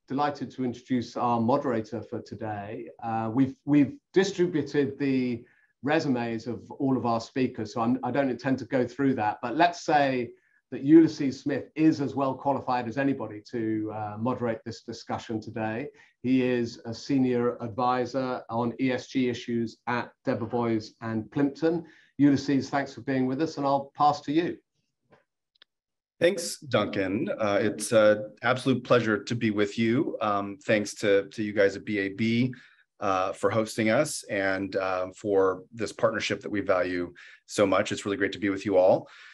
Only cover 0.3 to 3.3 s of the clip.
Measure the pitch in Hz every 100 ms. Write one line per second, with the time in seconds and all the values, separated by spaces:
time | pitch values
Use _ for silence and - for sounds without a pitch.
0.3 | 143 123 - 127 113 - 127 113 - 120
1.3 | 120 113 135 139 113 107 120 - 107 -
2.3 | 104 110 104 101 123 117 - 113 113 113